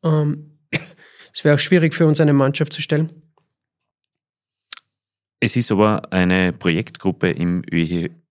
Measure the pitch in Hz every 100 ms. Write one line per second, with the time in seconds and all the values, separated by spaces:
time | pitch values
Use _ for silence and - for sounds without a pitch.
0 | 165 156 151 147 - _ _ - - -
1 | - _ - - 160 147 - 180 160 -
2 | 160 147 151 143 135 143 151 - 151 151
3 | 160 - _ _ _ _ _ _ _ _
4 | _ _ _ _ _ _ _ - _ _
5 | _ _ _ _ 120 - 117 101 107 107
6 | - 92 90 92 92 87 92 82 - -
7 | 95 90 90 - 87 90 - 82 80 85
8 | 87 - _